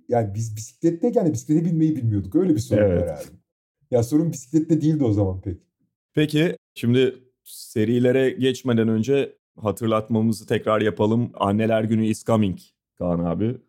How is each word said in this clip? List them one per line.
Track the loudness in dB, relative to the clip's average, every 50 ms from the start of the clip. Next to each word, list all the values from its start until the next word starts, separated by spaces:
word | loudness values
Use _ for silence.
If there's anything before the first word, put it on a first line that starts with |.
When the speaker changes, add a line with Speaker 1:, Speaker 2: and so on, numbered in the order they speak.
| _ -2
Speaker 1:
yani | 0 0 0 -2 -4
biz | -6 -6 -6 -8
bisikletteyken | -10 -14 -14 _ -2 -2 -2 0 0 -2 0 2 2 0
de | 0
bisiklete | -2 -2 -2 0 0 0 2
binmeyi | 0 0 2 2 0 0
bilmiyorduk. | 0 -2 -2 -2 -2 -4 -2 0
Öyle | 0 2 2 0
bir | 0
sorun | 0 0 2 2
Speaker 2:
Evet. | 2 2 2 0
Speaker 1:
var | 0 -2
abi. | -6 -10 -14 -18 -20 -20 _ _ _ _ _ _ _ _ _ -2
Ya, | 0 0
sorun | 0 2 0 0 0 0
bisiklette | -4 -8 -10 -2 -2 0 2 2 0 2
değildi | 2 0 2 2 2
o | 2
zaman | 2 2 0 -2 -4 -6
pek. | -8 -10 -10 -10 _ _ _ _ _ _ _ _ _ _ -2
Speaker 2:
Peki, | -2 -2 0 0 0 0 0 -2 -6 _ _ -12
şimdi | -4 0 2 2 4 2 2 0 -6 _ _ _ _ _
serilere | -20 -20 -20 -16 -6 -2 0 0 2 2 2 4 4 4 4 2 2
geçmeden | 0 0 -2 -2 -2 -2 -2 0 0 2 2 2
önce | 0 0 0 0 0 0 0 -4 -8 _ _ _ _
hatırlatmamızı | -6 -4 -4 -4 -2 -2 0 0 0 0 0 0 0 2 0 0 -2 -4
tekrar | -4 -4 -2 0 0 0 2
yapalım. | 0 0 0 0 0 2 2 0 -2 -4 -4
Anneler | -2 -2 0 0 0 0 0 0 0 0
Günü | 0 0 0 0
is | -2 -2 -4 -2
coming | 0 2 2 2 0 -2 -6 -12 _ _ _ _ _ _
Kaan | -6 -4 -2 -2 -2
abi. | -2 -2 -2 -2 -2 -4 -4 -8 _